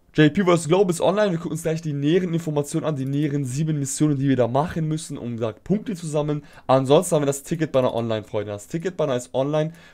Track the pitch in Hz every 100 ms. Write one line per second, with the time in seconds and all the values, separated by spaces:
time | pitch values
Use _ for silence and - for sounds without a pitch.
0 | _ - 151 170 185 170 151 185 190 165
1 | - 196 208 165 170 160 160 160 160 143
2 | 147 180 180 165 160 147 143 160 151 143
3 | 131 143 151 147 131 135 160 151 135 -
4 | 151 139 139 127 117 127 175 175 156 156
5 | - 147 120 113 113 - - 208 269 170
6 | 160 147 151 147 - - - 131 131 151
7 | 185 156 143 139 - 165 156 131 127 117
8 | 117 110 101 107 104 104 - 165 180 180
9 | 151 123 123 127 139 151 156 165 -